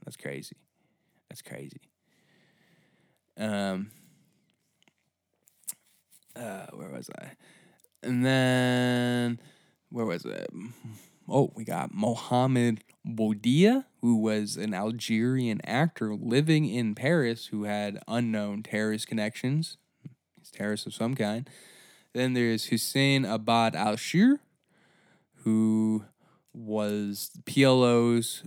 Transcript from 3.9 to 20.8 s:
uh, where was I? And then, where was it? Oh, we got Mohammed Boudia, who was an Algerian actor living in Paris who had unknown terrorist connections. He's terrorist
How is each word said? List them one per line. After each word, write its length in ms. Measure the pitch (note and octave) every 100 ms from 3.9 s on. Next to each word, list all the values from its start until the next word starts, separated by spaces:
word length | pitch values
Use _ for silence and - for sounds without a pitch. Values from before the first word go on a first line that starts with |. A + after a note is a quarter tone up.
| - _ _ _ _ _ _ _ _ _ _ _ _ _ _ _ _ - - _ _ _ _ _ -
uh, 320 | A2+ F#2+ -
where 160 | - -
was 200 | C2+ - -
I? 140 | - - - - _ _ _ _
And 220 | B2 B2 C3
then, 1120 | C3 B2+ B2+ B2+ B2 B2 B2 A#2+ A#2+ A#2+ A#2+ - _ _ _ -
where 160 | A#2+ G#2+
was 200 | E2+ A#1
it? 240 | G1+ G1+ E2+ A2 - A2+ G#2+ - _ -
Oh, 240 | C3 C3+ -
we 80 |
got 300 | G#2+ F2 C2
Mohammed 920 | G2 A2 A#2 - B2 C3 B2+ A#2+ A2 - _ -
Boudia, 800 | A2+ G#2+ G#2 A#2 C#3+ G#3 C4 - _
who 160 | A#2+ A2+
was 400 | A2 G#2+ G2+ -
an 160 | G#2+
Algerian 880 | F#2 G#2+ A#2 - A2 A#2+ C3 A#2+ G#2
actor 500 | - A#2+ E3 - G#2+
living 540 | G#2 A#2 C3 D#3 D#3 C#3
in 280 | A#2+ A2 G#2
Paris 520 | C3 F3 A#2+ A2+ -
who 160 | G#2+
had 400 | G#2 G#2 G#2 G2+ -
unknown 540 | A#2 A#2 G#2+ G#2 G2+
terrorist 440 | - G#2+ A2 G#2+ -
connections. 720 | A2 G#2+ - B2+ D3+ D#3+ - _ _ - _ _ _
He's 140 | -
terrorist 340 | - G#2 G#2